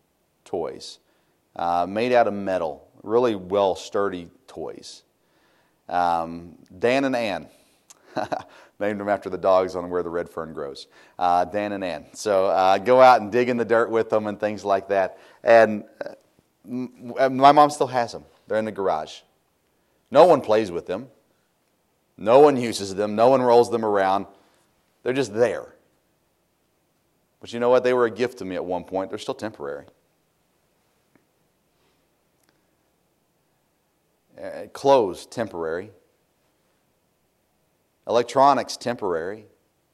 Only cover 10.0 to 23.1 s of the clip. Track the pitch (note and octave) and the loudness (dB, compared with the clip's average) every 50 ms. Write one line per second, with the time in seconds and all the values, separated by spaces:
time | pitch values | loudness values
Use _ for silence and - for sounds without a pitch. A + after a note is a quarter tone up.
10 | E2+ E2+ E2 F2 E2+ E2+ - - E2 D#2+ D#2 D2+ D2 C#2 C2+ - - _ _ - | -4 -4 -6 -8 -8 -8 -10 -12 -12 -12 -10 -12 -12 -12 -12 -16 -20 _ _ -20
11 | - _ _ - F2 F2 F2 F2 F2+ E2+ E2+ G#2 G#2 G#2 G2+ G2 F#2+ F2+ E2 D2 | -20 _ _ -4 0 0 2 2 0 -2 -4 -6 -6 -6 -6 -6 -6 -8 -8 -8
12 | D2 - - - - G#2+ G2+ F#2+ F#2+ G2 E2 F#2+ F#2+ F#2+ F#2+ G2+ G2 A2 B2+ B2+ | -12 -16 -16 -8 -4 0 0 0 2 0 2 2 2 2 2 2 2 4 6 8
13 | B2+ B2+ B2 A#2 G#2+ G2+ F#2+ A#2+ B2 B2 B2+ A#2 A#2 G#2+ A#2 A2+ A#2 G#2 A2+ A2+ | 8 8 8 6 4 0 0 0 0 0 0 -2 -2 0 2 0 0 0 0 -2
14 | A2 - - A2 G#2+ G#2+ G#2 G2+ - G#2 G#2+ G2 F#2+ G2+ G2 G2 F#2+ - G2 G2 | -2 0 -2 -2 -2 -2 -8 -4 -6 -6 -6 -4 -4 -2 -2 -2 0 0 0 0
15 | F#2+ F#2 - - - - - _ - - A#2 A2+ A2+ G#2+ G#2+ G#2 - - _ - | 0 -2 -4 -12 -20 -20 -18 _ 2 6 6 8 8 6 2 -2 -8 -12 _ -14
16 | - - - - _ _ _ _ _ _ _ _ _ G2 B2 B2 B2+ A#2+ - - | -14 -14 -16 -20 _ _ _ _ _ _ _ _ _ -14 -10 -10 -10 -12 -14 -18
17 | B2 A#2+ A#2+ - C3+ C3+ C3 B2+ C3+ C#3 C#3+ D3+ D3 D3 D3 - D3 B2+ B2 B2+ | -18 -10 -4 0 0 0 2 6 6 8 8 8 6 4 4 -2 -4 -2 -2 -2
18 | A#2+ A2 - D#2+ - - _ _ _ - G#2 G#2+ A2 A2 G2+ F#2+ G2 F#2 E2 D#2 | -4 -4 -6 -14 -18 -18 _ _ _ -4 -4 -2 -2 -4 -6 -4 -2 -2 -2 -2
19 | D#2 D#2 - - - _ _ _ _ _ _ _ _ _ _ _ _ _ _ _ | -4 -8 -14 -20 -20 _ _ _ _ _ _ _ _ _ _ _ _ _ _ _
20 | _ - A#2+ C3+ E3 F3+ D#3+ C3+ A2+ - G#2+ A2 A2 F#2+ E2+ E2+ D#2+ - F2+ G2+ | _ 0 6 6 8 8 6 4 2 2 0 0 0 -2 -6 -8 -8 -8 -8 -8
21 | B2+ C3+ _ _ _ _ _ _ _ _ _ _ _ _ _ _ _ _ _ _ | -10 -14 _ _ _ _ _ _ _ _ _ _ _ _ _ _ _ _ _ _
22 | _ _ _ - F#2 G#2 A#2+ C3+ D3 D3+ C#3 C3 C3 A#2 G2+ G2 G2+ G2 F#2+ F#2 | _ _ _ -8 0 6 8 8 8 8 6 2 -2 -4 -6 -6 -8 -8 -6 -4
23 | G#2 G#2 | -4 -4